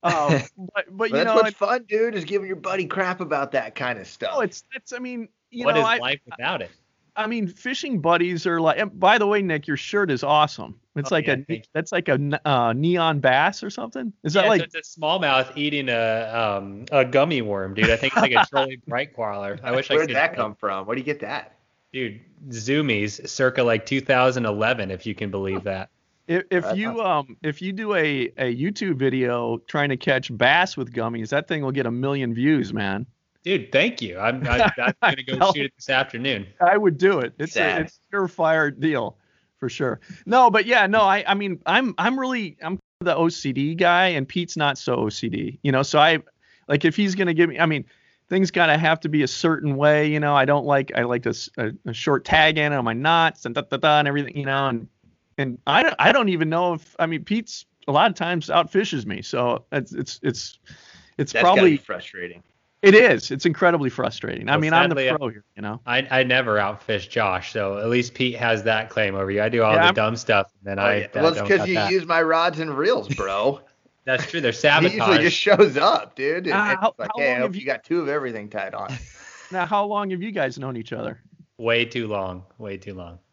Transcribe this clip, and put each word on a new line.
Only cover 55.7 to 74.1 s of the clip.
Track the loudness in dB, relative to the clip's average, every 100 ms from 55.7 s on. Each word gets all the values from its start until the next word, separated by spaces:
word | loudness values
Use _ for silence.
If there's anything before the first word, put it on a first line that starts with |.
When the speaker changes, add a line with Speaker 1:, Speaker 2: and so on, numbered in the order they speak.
| 2
Speaker 1:
don't, | 2 2
I | 4
don't | 4 2
even | 0 0
know | 0 -2
if, | -4 _ -4
I | -4
mean, | -4
Pete's | -4 -4 -4 -16 -18 _ -2
a |
lot | 2 2
of | 2
times | -4 -4 0
outfishes | 0 2 0 0 -4 -6
me, | -8
so | -6 -2 0 -2 _
it's, | -6 -6
it's, | -8 -10 -6
it's, | -6 -6 -10 -16 _ -20 -20 -20 _ -8
it's | -4
Speaker 2:
That's | 2
gotta | 4
Speaker 1:
probably | 6 6
Speaker 2:
be | 4
frustrating. | -4 -12 -12 -12 -12 -14 _ _ _ _
Speaker 1:
It | 8
is. | 8 8 4 0
It's | -2 -2
incredibly | 2 2 4 -2
frustrating. | -2 -4 -4 -8 -8 0
I |
Speaker 3:
Well, | 0
Speaker 1:
mean, | 4
I'm | 2 2
the | 2
Speaker 3:
sadly, | 0 0
Speaker 1:
pro | -4
here, | -8 _ -12
you |
know? | -10 -10 -2
Speaker 3:
I, | -2 0
I | 0
never | 2 2 2 0
outfish | 0 -4 -4 -4 -2
Josh, | -2 0 0 -4
so | -4 -4 -2
at | 0
least | 0 0
Pete | -2 -4 0
has | 0 0
that | 2 0 -2
claim | -2 -2
over | 0 -2
you. | 0
I | 0
do | 2
all | 4
Speaker 1:
Yeah, | 6
Speaker 3:
the | 4
Speaker 1:
I'm |
Speaker 3:
dumb | 4 0 -2
stuff, | 0 0 0 _
and | -10
then | 0
Speaker 2:
Oh, | 0
Speaker 3:
I, | 0
Speaker 2:
yeah. | -2
Speaker 3:
I | 0
Speaker 2:
Well, | 0
it's | 0
Speaker 3:
don't | 0
Speaker 2:
'cause | 2
Speaker 3:
got | 2
Speaker 2:
you |
Speaker 3:
that. | 0 2
Speaker 2:
use | 0 0
my | 0
rods | 2 2 0 -2
and | -6 -2
reels, | 0 0 -2
bro. | -6 -2 0 0 -2 _ _
Speaker 3:
<laughs> | _ _
That's | -2